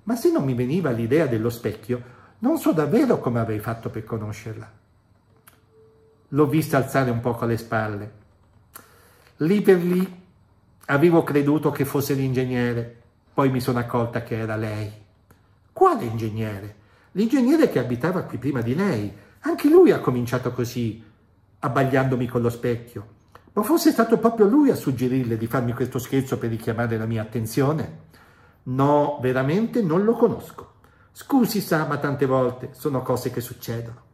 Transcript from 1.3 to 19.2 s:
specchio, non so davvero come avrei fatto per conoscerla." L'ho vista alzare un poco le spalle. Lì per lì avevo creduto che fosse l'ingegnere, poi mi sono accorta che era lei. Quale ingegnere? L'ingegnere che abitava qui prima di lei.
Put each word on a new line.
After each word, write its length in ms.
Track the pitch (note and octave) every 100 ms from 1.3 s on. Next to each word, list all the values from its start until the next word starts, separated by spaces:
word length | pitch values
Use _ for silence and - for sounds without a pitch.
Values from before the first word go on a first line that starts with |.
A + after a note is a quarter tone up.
| A2+ A#2
specchio, 520 | A#2 A2 G2+ - B2 - - - _
non 180 | B3+ D#4+
so 140 | -
davvero 480 | E3+ C#3+ G#3+ C4+ E3+
come 180 | B2+ A#2
avrei 220 | A2 G#2
fatto 280 | A2 A#2 A#2
per 140 | A2+
conoscerla." 680 | - A2+ G#2 G#2 A#2 G#2+ G#2+ _ _ _ _ _ _ _ _ _ _ _ _ _ _ _ _
L'ho 160 | C#3 D3
vista 280 | D#3 - C#3
alzare 340 | C3 C#3 B2+
un 100 | A#2
poco 240 | B2 A#2
le 120 | A#2+ A2+
spalle. 560 | - A2+ A2 G2+ G#2 - _ _ _ _ _ - - _ _ _ _ -
Lì 240 | D#3 G#3
per 160 | G3 F3+
lì 460 | F3 F3+ F#3+ - - _ _ _ _ _ -
avevo 360 | C#3+ E3+ E3
creduto 480 | - D3 C#3+ D#3 D3+
che 140 | -
fosse 300 | C3+ C#3+ -
l'ingegnere, 840 | C3+ C3+ B2+ B2+ B2+ A#2+ A#2 A#2 - _ _ _
poi 160 | - C3+
mi 120 | B2+
sono 180 | B2+ B2
accorta 460 | A#2 A#2+ A#2 A#2+
che 120 | - A2+
era 200 | A2 A2
lei. 480 | A2 G#2+ G#2 - - _ _ _ _ _ _ -
Quale 280 | F#4 C#4+
ingegnere? 680 | A#2+ A2+ A2+ G#2 A2 G2 G#2 - _ _ _
L'ingegnere 560 | F3+ A3+ C#4+ A#3+ D#4+ C4
che 100 | C#3+
abitava 440 | A#2+ A#2+ D#3+ F3+
qui 160 | - -
prima 240 | D3 C3
di 120 | A#2
lei. 400 | C#3 G3+ A#2 G#2 -